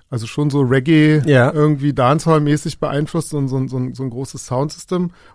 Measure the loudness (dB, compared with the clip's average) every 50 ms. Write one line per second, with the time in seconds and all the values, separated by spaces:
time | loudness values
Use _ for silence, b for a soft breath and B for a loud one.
0 | b b -8 -8 -8 -6 -4 -2 -2 0 2 2 2 2 2 2 2 4 4 6
1 | 6 6 4 2 4 4 4 6 4 4 2 2 2 2 2 0 0 -2 0 2
2 | 2 2 2 2 2 2 2 2 2 2 0 0 -2 -6 -8 -6 -6 -4 -2 -4
3 | -4 -4 -4 -6 -6 -4 -4 -4 -4 -4 -4 -4 -4 -4 -4 -6 -6 -6 -6 -8
4 | -8 -8 -8 -8 -10 -12 -12 -16 -10 -6 -4 -4 -4 -4 -6 -12 -10 -6 -4 -4
5 | -4 -4 b b b b b